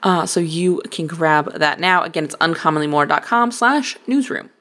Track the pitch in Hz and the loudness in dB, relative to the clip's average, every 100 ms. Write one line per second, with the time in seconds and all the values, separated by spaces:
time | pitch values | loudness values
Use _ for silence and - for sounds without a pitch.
0 | 190 180 160 - 170 160 180 175 - - | 2 0 0 -2 -2 0 0 0 -4 -8
1 | 160 165 160 151 147 - 151 - 175 180 | -8 0 2 4 2 0 0 2 2 2
2 | - 160 156 - 165 165 160 156 151 147 | 2 -4 -6 0 0 2 0 0 0 2
3 | 143 147 - 240 240 240 240 294 269 - | 2 0 0 0 0 0 0 0 -2 -10
4 | - 269 262 - - _ | -2 -2 0 -6 -10 _